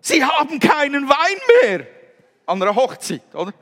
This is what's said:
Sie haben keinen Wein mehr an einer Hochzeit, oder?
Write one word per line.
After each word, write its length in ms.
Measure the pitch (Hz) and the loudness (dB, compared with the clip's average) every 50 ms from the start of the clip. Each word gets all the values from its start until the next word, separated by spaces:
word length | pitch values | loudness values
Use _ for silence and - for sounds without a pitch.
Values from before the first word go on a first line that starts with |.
Sie 220 | _ - 359 320 262 | _ 0 0 2 2
haben 340 | 277 330 311 302 294 320 277 | 2 0 0 -2 -2 -4 -2
keinen 480 | - - - 302 294 285 277 285 277 262 | 0 0 2 2 0 -2 -2 -4 0 2
Wein 300 | 285 285 330 359 392 381 539 494 480 480 | 2 2 2 -2 -2 -4 2 4 4 6
mehr 240 | 494 220 196 170 135 - - - - _ _ _ _ _ _ _ _ | 6 4 0 -4 -6 -10 -20 -20 -20 _ _ _ _ _ _ _ _
an 140 | - 175 190 | -6 -4 -2
einer 140 | 185 202 208 | -2 -2 0
Hochzeit, 600 | 220 262 254 - - - - 175 139 _ _ _ | 0 0 -2 -2 -10 -10 -10 -10 -10 _ _ _
oder? 180 | 143 170 190 214 _ | -10 -10 -10 -10 _